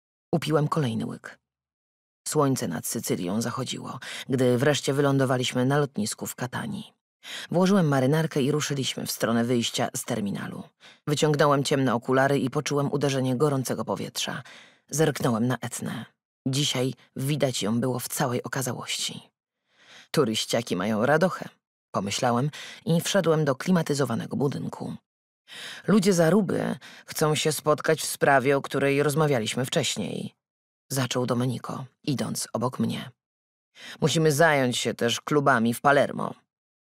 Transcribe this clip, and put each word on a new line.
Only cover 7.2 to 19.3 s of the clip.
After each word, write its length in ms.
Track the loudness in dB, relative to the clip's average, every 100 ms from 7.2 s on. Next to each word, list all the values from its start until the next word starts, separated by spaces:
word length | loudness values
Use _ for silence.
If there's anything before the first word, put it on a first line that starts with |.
| -16 -14 -4
Włożyłem 360 | 2 4 4 4
marynarkę 540 | 4 4 2 0 0
i 100 | 0
ruszyliśmy 540 | 0 -2 -4 -4 -6 -8
w 60 |
stronę 320 | -4 0 0
wyjścia 460 | 2 0 0 -2 -4 -4
z 100 | -6
terminalu. 580 | -6 -4 -6 -8 -12 -16 _ -20 -12 -4
Wyciągnąłem 560 | 0 2 4 4 4
ciemne 320 | 2 2 2 0
okulary 440 | 2 2 4 2
i 100 | 0
poczułem 420 | -2 -2 -2 0
uderzenie 440 | 0 0 0 0 2
gorącego 500 | 2 0 -2 -4 -4
powietrza. 580 | -4 -6 -6 -8 -8 -12 -20 -20 _ _
Zerknąłem 580 | 0 0 2 0 0 0
na 100 | -2
Etnę. 440 | -6 -8 -8 -8 -12 _ _ _ -4
Dzisiaj 460 | -2 -2 0 -2 -4 _ -8
widać 480 | -4 0 0 0
ją 160 | -2 0
było 200 | 0 -2
w 80 | -6
całej 360 | -4 -2 -2
okazałości. 880 | -4 -6 -6 -8 -8 -8 -8 -10 -18